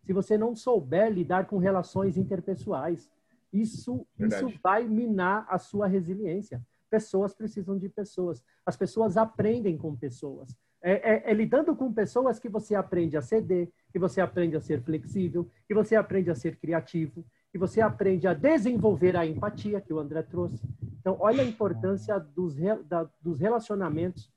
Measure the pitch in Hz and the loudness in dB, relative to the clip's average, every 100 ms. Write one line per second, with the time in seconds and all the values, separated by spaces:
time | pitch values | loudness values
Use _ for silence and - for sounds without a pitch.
0 | - 190 190 214 226 226 254 226 131 165 | 0 -2 2 2 2 -2 2 2 2 2
1 | 220 190 165 180 180 202 190 190 170 190 | 2 2 0 0 0 0 2 2 0 -2
2 | 196 170 190 190 196 190 208 147 156 165 | 0 0 -2 -2 -4 -6 -4 -4 -2 -6
3 | _ _ _ _ _ 196 220 - - 254 | _ _ _ _ _ -2 -2 -4 -6 -8
4 | - - 214 208 254 - 185 208 233 220 | -8 -2 0 0 -2 -2 2 2 2 0
5 | 240 196 180 208 220 180 - 202 202 190 | 0 0 2 0 -2 -6 -4 -2 0 0
6 | 170 190 202 180 208 123 - _ _ 220 | -2 -4 -4 -4 -6 -12 -14 _ _ -2
7 | 220 190 196 - 214 208 185 196 190 - | 0 0 0 -4 -8 -8 -4 -4 -6 -8
8 | 196 - 180 156 _ _ - - 185 220 | -8 -4 -4 -4 _ _ -8 -4 -4 0
9 | 220 180 220 - 208 240 202 156 160 147 | 2 2 0 2 0 2 0 -2 -6 -8
10 | 143 - 143 139 135 - _ _ 175 196 | -10 -10 -12 -12 -16 -20 _ _ 0 2
11 | 226 220 226 214 220 247 330 285 262 220 | 4 2 4 2 4 4 2 0 -2 0
12 | 196 240 262 240 233 202 214 202 185 175 | 0 2 0 0 -4 -6 -2 -2 0 0
13 | 165 147 131 220 170 180 170 _ _ 180 | 0 -2 0 0 2 0 -2 _ _ -2
14 | 180 196 175 180 170 151 - - 160 156 | 0 0 0 0 0 0 -2 -4 -2 -4
15 | - 202 175 175 175 _ _ 208 214 220 | -4 -2 -2 -2 -6 _ _ 0 4 2
16 | 202 196 175 160 165 156 156 165 160 170 | 4 0 0 -2 -4 -6 -2 -2 -2 -4
17 | 160 175 - _ _ 175 180 - 214 - | -4 -6 -18 _ _ -4 0 2 2 2
18 | 196 185 185 151 269 320 214 240 214 160 | 0 2 2 4 4 4 4 2 2 4
19 | 180 175 165 151 208 - 208 202 190 156 | 4 4 0 -2 -4 -4 -4 -4 -4 -6
20 | 147 156 160 175 175 - - - - - | -4 -6 -4 -4 -4 -4 -10 -8 -10 -4
21 | 185 190 202 262 254 220 202 113 185 196 | -2 2 4 4 2 0 -2 0 0 -2
22 | 208 202 151 - 180 139 185 214 151 170 | -2 -4 -2 -4 -4 0 0 -2 0 -2
23 | 160 _ 165 143 196 233 226 202 170 156 | -2 _ -4 0 2 0 0 -2 0 0
24 | 180 - - | -2 -4 -16